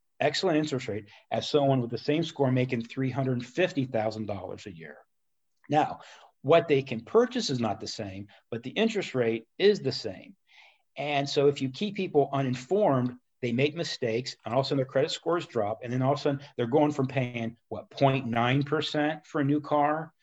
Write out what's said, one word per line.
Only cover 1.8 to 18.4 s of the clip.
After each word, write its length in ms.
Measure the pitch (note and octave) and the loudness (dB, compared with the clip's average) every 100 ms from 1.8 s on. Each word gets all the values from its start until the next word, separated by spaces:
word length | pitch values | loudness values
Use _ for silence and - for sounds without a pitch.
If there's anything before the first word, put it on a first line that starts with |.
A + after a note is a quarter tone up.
with 100 | A#2 | 0
the 80 | A#2 | -4
same 240 | - D3+ | 0 0
score 280 | E3 - C3+ | -2 0 2
making 320 | B2+ B2+ A#2+ | 2 0 -2
three 280 | A2+ C3+ C3 | -6 -4 -4
hundred 320 | C3+ C3 B2 B2 | -2 -2 -2 -4
fifty 400 | - F3+ C#3+ C3 | -2 0 0 -2
thousand 420 | A#2 A2 G#2+ G#2 | -2 -2 -4 -6
dollars 380 | G2 F#2+ G2 G#2 | -8 -8 -12 -14
a 60 | |
year. 260 | E2 D#2 - _ _ _ _ _ _ - | -16 -16 -18 _ _ _ _ _ _ 0
Now, 300 | D3 D3 E2+ - - - _ | 2 2 -4 -16 -20 -20 _
what 260 | C3 E3 D#3+ | 4 4 6
they 140 | C#3 | 2
can 180 | C#3 A#2 | 0 -6
purchase 480 | - A3 B3 B3 G#3+ | 2 2 4 0 -2
is 100 | B2+ | -2
not 200 | A2+ G2 | -2 -4
the 80 | G#2 | -8
same, 400 | - G2+ F#2+ G2+ - _ | -8 -10 -10 -14 -18 _
but 140 | A#2 | -10
the 80 | B2+ | -6
interest 420 | F#3+ A3+ G#3+ - B2+ | 0 0 0 -4 0
rate 320 | A2+ A2+ - - | 0 0 -6 2
is 240 | G3 F#3+ | 2 4
the 100 | C3+ | -2
same. 440 | - G#2+ F#2 - - _ - - _ _ - | -4 -8 -10 -16 -20 _ -20 -20 _ _ -8
And 300 | C#3+ C#3+ C#3 | -2 -2 0
so 180 | D3+ C#3+ | 4 4
if 140 | C#3+ | 4
you 80 | C3+ | -4
keep 260 | C3 G#3 G3+ | -4 -6 -4
people 340 | F#3 D3+ C#3 | 0 2 2
uninformed, 840 | C#3 C3+ B2 - G3 G3 C3 B2 - _ _ | 0 -2 -4 -2 2 4 4 0 -4 _ _
they 80 | A#2+ | -4
make 240 | A#2 D3 D#3 | 2 0 0
mistakes, 600 | D#3 - A#2+ A2+ B2+ - | -6 -4 -2 -2 -4 -10
and 100 | G#2+ | -2
all 80 | B2 | -2
of 40 | - | 0
a 40 | |
sudden 80 | C#3 | 0
their 80 | C3 | 0
credit 260 | C3+ D#3+ | 0 0
scores 340 | - E3 E3+ C#3+ | -2 -2 -2 -2
drop, 360 | A#2 G#2 A2 | -2 -2 -4
and 100 | A#2+ | -4
then 80 | B2+ | 0
all 120 | C3 | 0
of 60 | C3+ | 2
a 20 | |
sudden 200 | D3 C#3 - - | 0 -2 -6 -4
they're 80 | A#2 | 2
going 260 | D3 D3 | 4 4
from 160 | C#3+ C3 | 2 0
paying, 480 | C3 B2 A#2+ A2+ - _ | 0 -2 -4 -6 -8 _
what, 220 | A2 - | -12 -12
point 340 | - C3+ C3+ B2 | 2 4 4 0
nine 380 | A#2 | 2